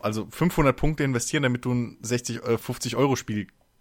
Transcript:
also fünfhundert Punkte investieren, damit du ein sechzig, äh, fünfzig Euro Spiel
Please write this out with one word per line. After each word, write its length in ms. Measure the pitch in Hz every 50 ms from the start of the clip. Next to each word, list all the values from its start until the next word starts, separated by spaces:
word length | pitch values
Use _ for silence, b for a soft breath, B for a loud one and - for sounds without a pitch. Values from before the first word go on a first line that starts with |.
| -
also 240 | 107 107 110 107 -
fünfhundert 460 | - - 160 175 - - 151 139 123
Punkte 280 | - - 143 156 - 151
investieren, 380 | 135 131 120 - - - 156 139
damit 220 | 127 123 123 -
du 80 | 127 123
ein 260 | 123 120 113 - - -
sechzig, 400 | 110 123 120 - - 117 117 -
äh, 160 | - 113 113
fünfzig 380 | - - 123 - - 123 113
Euro 180 | 113 135 139 135
Spiel 300 | - - - 110 104 95 - _ _ _ _ _ _